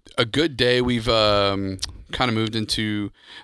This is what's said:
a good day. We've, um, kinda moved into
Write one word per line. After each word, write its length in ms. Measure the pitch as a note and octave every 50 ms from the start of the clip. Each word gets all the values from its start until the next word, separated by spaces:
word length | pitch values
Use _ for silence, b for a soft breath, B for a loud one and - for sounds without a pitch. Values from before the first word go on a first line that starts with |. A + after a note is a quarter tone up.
| _ - - -
a 60 | A#2+
good 300 | A2 - C#3 E3 D#3+ B2+
day. 260 | A2+ B2 B2 B2 B2
We've, 280 | B2 B2 B2 A#2 A2 B2
um, 680 | A#2 A2 G#2+ G#2 G2+ G2+ G2+ G2 G2 G2 G2 F#2+ F#2+ F#2+ - - - - - - -
kinda 180 | - C3 A#2+ A2
moved 220 | A2 A2 A2 A2
into 560 | A2+ G#2+ - - A2+ A2 G#2+ G#2+ G#2 G2+ G2 B B B B B B